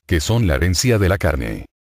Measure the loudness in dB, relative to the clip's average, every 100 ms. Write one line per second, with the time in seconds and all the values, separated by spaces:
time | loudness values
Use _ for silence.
0 | -2 -2 0 0 0 0 0 0 2 2
1 | 2 0 0 -2 -4 -8 -12 _